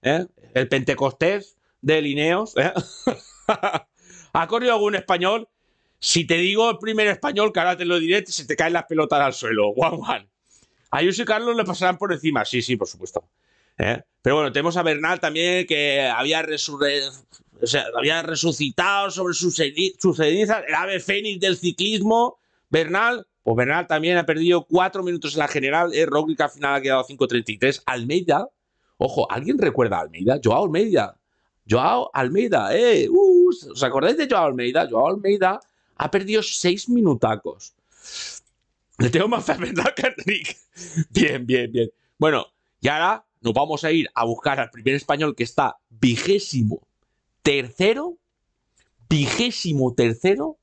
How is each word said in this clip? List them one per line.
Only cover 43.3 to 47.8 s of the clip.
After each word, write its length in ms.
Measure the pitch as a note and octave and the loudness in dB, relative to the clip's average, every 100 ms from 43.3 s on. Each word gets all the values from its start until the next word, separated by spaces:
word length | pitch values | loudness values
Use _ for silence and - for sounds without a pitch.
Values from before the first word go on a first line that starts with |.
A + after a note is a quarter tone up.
| _ | _
nos 120 | A#2 | -2
vamos 300 | A2+ D3 D3+ | 0 0 -2
a 80 | D#3+ | 0
ir 180 | E3 C3 - | 0 0 -2
a 100 | A#2 | -2
buscar 340 | A#2 D3 C3+ | 0 -2 -2
al 100 | A#2 | -4
primer 260 | A#2+ A2+ C#3 | -4 -2 -2
español 400 | - D3 D#3 C3 | -2 -2 -2 -2
que 80 | |
está 340 | A#2+ - C3+ - _ | -4 -2 -2 -4 _
vigésimo 960 | A2+ B2+ A2+ - G3 - C3+ G#2+ - _ _ _ _ _ _ | 0 0 2 0 0 0 -2 -2 -4 _ _ _ _ _ _
tercero. 760 | - C#3+ B2 - | 0 0 -2 -2